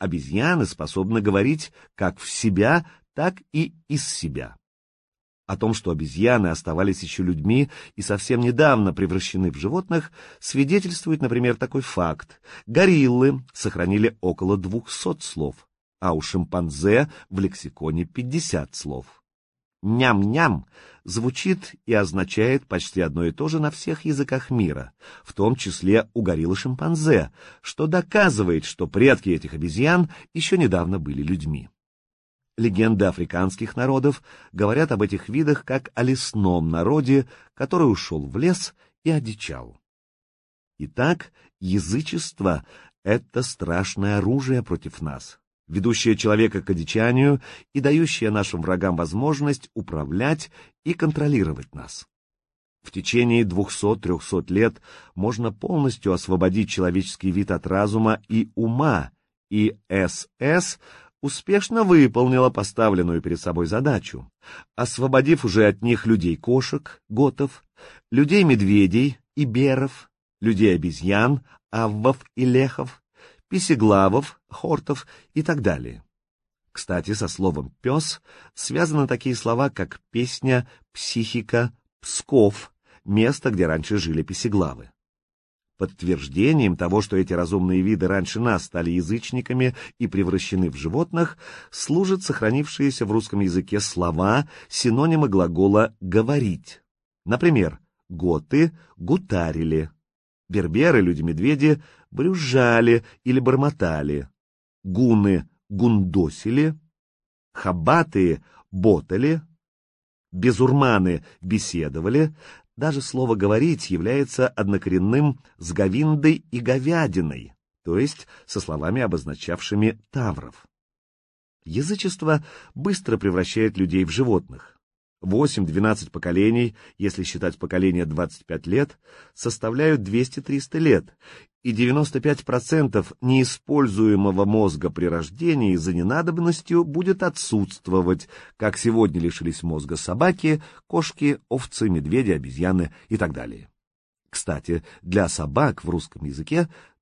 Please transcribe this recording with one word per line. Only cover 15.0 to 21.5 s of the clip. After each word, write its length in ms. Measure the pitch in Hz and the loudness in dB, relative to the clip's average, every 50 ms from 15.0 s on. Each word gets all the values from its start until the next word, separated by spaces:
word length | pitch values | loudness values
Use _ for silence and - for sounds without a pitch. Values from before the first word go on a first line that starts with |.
| - 185 156 - | -4 -4 -6 -6
слов, 460 | - - - 80 76 69 - _ _ _ _ _ _ _ _ - | -8 -12 -8 -6 -6 -6 -8 _ _ _ _ _ _ _ _ -6
а 140 | 92 90 80 | -2 -2 -2
у 60 | 78 | -2
шимпанзе 880 | 76 - - 92 80 - 92 90 85 80 69 71 85 101 110 127 147 156 - - - - | -4 -4 -2 -2 -2 -2 -2 -4 -4 -4 -4 0 2 4 4 4 2 0 -6 -20 -18 -8
в 80 | 92 98 | -4 -2
лексиконе 680 | 98 - - - - 67 - - 73 80 78 85 85 | -2 -2 -4 -8 -16 -16 -14 -8 -6 -4 -2 -4 -4
пятьдесят 680 | - - 123 123 123 143 165 160 - 101 80 69 - - | -6 -8 -10 -8 -6 -6 -6 -4 -4 -6 -6 -6 -8 -14
слов. 480 | - - 73 65 64 64 - _ _ _ _ _ _ _ _ _ _ _ _ _ - 92 | -14 -12 -10 -12 -12 -14 -16 _ _ _ _ _ _ _ _ _ _ _ _ _ -8 -4
«Ням-ням» 800 | 104 113 123 131 123 107 98 101 104 123 160 170 139 90 67 - _ _ - - - - _ - | -2 0 2 4 4 4 4 2 2 2 2 2 2 0 -2 -6 _ _ -20 -20 -20 -20 _ -14
звучит 720 | - 87 113 117 127 127 - - 185 | -8 -6 -4 -4 -4 -4 -2 -2 -2